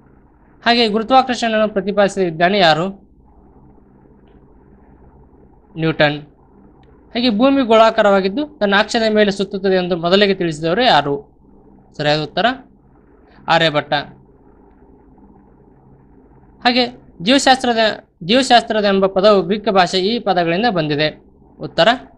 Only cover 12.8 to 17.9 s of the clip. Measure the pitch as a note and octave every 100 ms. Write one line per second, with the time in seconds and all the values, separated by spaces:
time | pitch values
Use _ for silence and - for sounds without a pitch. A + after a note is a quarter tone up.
12.8 | _ _ _ _ _ - - D#3+ D#3+ D3
13.8 | C#3+ D3 - - _ _ _ _ _ _
14.8 | _ _ _ _ - - _ _ _ _
15.8 | _ _ _ _ _ _ _ _ B3 B3
16.8 | A#3+ - - - F3 C#4 C4+ C4 A#3+ A3+
17.8 | G#3+